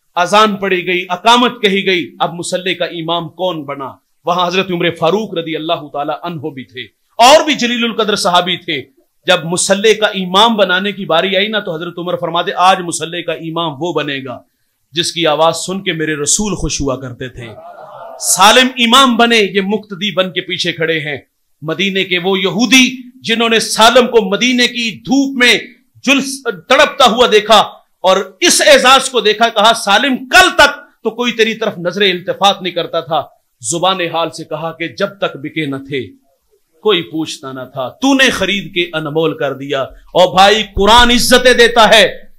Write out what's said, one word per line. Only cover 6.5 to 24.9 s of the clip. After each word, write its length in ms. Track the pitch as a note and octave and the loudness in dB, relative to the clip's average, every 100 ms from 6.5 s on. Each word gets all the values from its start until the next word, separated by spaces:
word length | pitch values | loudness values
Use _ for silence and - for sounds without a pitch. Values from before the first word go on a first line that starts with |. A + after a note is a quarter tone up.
भी 140 | C3 | -12
थे 200 | A#2+ B2 G#2+ _ _ - | -16 -16 -18 _ _ 4
और 260 | A#3+ D#4+ D4+ | 6 6 4
भी 80 | |
जलीलुल 380 | A3 A#3+ A#3+ A#3 | -2 -2 -2 -2
कदर 240 | A3 G#3 G3+ | -2 -2 0
सहाबी 400 | F#3+ F3+ F3+ E3+ | 0 0 0 -6
थे। 240 | - D3+ - _ _ _ - | -6 -8 -10 _ _ _ 0
जब 160 | F3+ | 0
मुसल्ले 500 | E3 F3 - G3 G#3+ | 0 -4 0 2 2
का 140 | G3+ G#3 | 2 0
इमाम 480 | F#3+ F3+ F#3+ A#3 G#3+ | -2 -2 2 2 2
बनाने 360 | F#3 F3+ G3+ | 0 0 -2
की 120 | G3 | -6
बारी 300 | E3 D#3+ F#3+ | -2 0 0
आई 140 | F#3 G#3+ | -2 -2
ना, 120 | A3 | -4
तो 120 | G3+ | -6
हजरत 220 | D#3+ F3 F3 | -8 -10 -8
उमर 160 | F3 | -6
फरमाते, 380 | E3+ E3+ E3+ F3+ | -4 -4 -2 -4
"आज 280 | - F#3 F#3 | 2 2 2
मुसल्ले 420 | F3 D#3+ D#3+ F3 | -2 -8 -8 -8
का 120 | E3 | -6
इमाम 380 | D#3+ D#3+ E3 E3 | -8 -6 -6 -6
वो 220 | C3+ E3+ | -4 -4
बनेगा 500 | D#3 C#3+ C3+ B2+ A2+ _ _ _ _ _ | -4 -4 -6 -10 -14 _ _ _ _ _
जिसकी 300 | D#3 E3+ E3+ | -6 -4 -2
आवाज 300 | D#3+ D3 E3 | 0 2 2
सुन 260 | D#3+ - F#3+ | 0 -6 -6
के 120 | G3 | -6
मेरे 220 | D#3+ D#3 D3 | -4 -4 -4
रसूल 320 | C#3 - G#3+ | -2 -2 -4
खुश 260 | F3 D#3 - | -4 -6 -4
हुआ 160 | C#3 B2+ | -4 -6
करते 320 | B2+ A#2+ C3 | -10 -14 -14
थे।" 260 | C3 A#2 G#2 - - - - - - | -14 -18 -18 -20 -20 -20 -18 -18 -8
सालिम 520 | - F3 G3+ A#3+ B3+ B3+ | -4 4 6 6 2 0
इमाम 360 | A#3 C4 C4+ A#3 | 4 4 4 4
बने, 240 | A#3 A3+ | 2 2
ये 200 | F#3+ G3 | 2 -2
मुक्तदी 520 | F#3+ G#3 - F3+ G#3 | -2 -4 -6 -8 -4
बन 120 | E3+ | -2
के 160 | F#3 F3 | -2 -4
पीछे 320 | E3+ F3 F3 | -6 -6 -6
खड़े 280 | D#3+ D#3+ D#3+ | -2 -2 -2
हैं। 260 | C#3+ C3 - _ _ _ | -6 -10 -14 _ _ _
मदीने 400 | D3+ D#3 G3 F#3+ | -8 -4 -2 -2
के 140 | F#3 F3+ | -2 -2
वो 180 | F#3 F#3+ | -2 -2
यहूदी 760 | F#3 F3 A#3+ C4 B3+ - - - | -2 -2 2 4 2 -2 -16 -12
जिन्होंने 380 | - A3+ A3+ A3 | -4 -2 0 0
सालिम 460 | A3 - A3+ B3 A#3 | 0 2 4 4 4
को 240 | A#3 F#3+ | 2 0
मदीने 380 | G3+ B3 B3 A#3+ | 0 0 0 0
की 340 | A#3+ A#3 | -2 -6